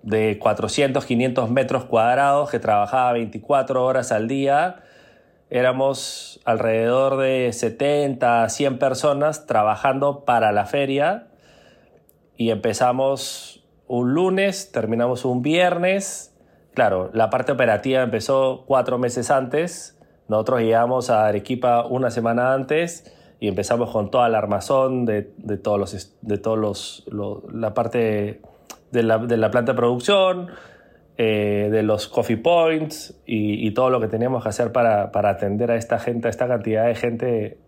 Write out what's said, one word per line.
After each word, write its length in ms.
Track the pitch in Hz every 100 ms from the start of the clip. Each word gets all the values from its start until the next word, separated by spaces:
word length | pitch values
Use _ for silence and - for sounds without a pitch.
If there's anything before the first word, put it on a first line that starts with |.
de 360 | 107 110 110 101
cuatrocientos, 640 | 113 104 113 - 139 131
quinientos 460 | - 120 127 127 113
metros 340 | 127 131 131
cuadrados 640 | - 117 117 127 139 143 147
que 80 | 117
trabajaba 540 | 107 104 101 131 123
veinticuatro 720 | 120 113 123 - 139 127 127
horas 280 | 127 131 120
al 160 | 131 113
día. 540 | 135 139 143 180 - - - - _ _ _ _
Éramos 920 | 123 127 127 135 131 - - - -
alrededor 720 | - 110 113 110 113 127 135 135
de 340 | 131 131 123
setenta, 960 | 113 117 113 143 147 143 123 123 117 113
cien 300 | - 143 127
personas 680 | 135 127 151 143 151 151 -
trabajando 760 | 113 104 107 139 135 143 139
para 280 | - 120 110
la 120 | 104
feria. 600 | 101 143 139 139 151 220 - _ _ _ - _ _ _ _ _ _ -
Y 140 | 113
empezamos 1120 | 107 113 101 123 127 135 135 - - - - _ _ -
un 280 | 123 123
lunes, 580 | 151 185 190 196 185 -
terminamos 540 | 120 113 117 120 123 127
un 160 | 123
viernes. 920 | 131 170 180 170 180 196 196 - - _ _ _ _
Claro, 380 | - 110 92 92
la 160 | 110 110
parte 240 | 127 123
operativa 480 | 135 120 104 135 131
empezó 640 | 123 110 - 135 131 127 -
cuatro 300 | 135 123 123
meses 340 | 123 123 117
antes. 680 | 139 127 147 175 - - _ _ _ -
Nosotros 340 | 107 107 127
llegamos 480 | 113 113 120 127 117
a 160 | 110 107
Arequipa 580 | 104 - 127 123 120
una 260 | 120 127 123
semana 440 | 113 117 117 127
antes 580 | 135 131 151 170 - - - - _
y 80 | 104
empezamos 420 | 92 98 120 117
con 200 | 113 101
toda 200 | 127 120
la 80 | 110
armazón 680 | 104 101 - 135 131 127
de, 260 | 117 104 101 -
de 220 | - 98
todos 200 | - 101
los 140 | 95
est-, 240 | 98 - _
de 160 | 107 101
todos 200 | 110 110
los, 460 | 107 101 - - -
lo, 320 | 104 101 104 -
la 220 | 113 110
parte 680 | 113 113 123 113 107 104 110 - _ _ - _
de 120 | 120
la, 160 | 113 113
de 180 | 120 117
la 140 | 107
planta 220 | 120 117
de 40 | 127
producción, 720 | 120 123 156 202 185 180 175 - - - _ _ _ -
eh, 500 | 113 107 104 104 107
de 120 | 110
los 260 | 107 107 -
coffee 300 | - 110 113
points 840 | 165 170 165 160 156 - - - -
y, 400 | 107 107 104 110
y 40 |
todo 180 | 107 131
lo 100 | 127
que 80 | 110
teníamos 340 | 113 123 123
que 60 | 110
hacer 240 | 107 117
para, 400 | 123 117 104 98
para 180 | 104 101
atender 400 | 95 101 104 120
a 60 | 117
esta 220 | 113 113
gente, 300 | - 117 117
a 20 |
esta 180 | 107 123
cantidad 380 | 117 107 107 117
de 80 |
gente 640 | 113 120 117 127 117 107 -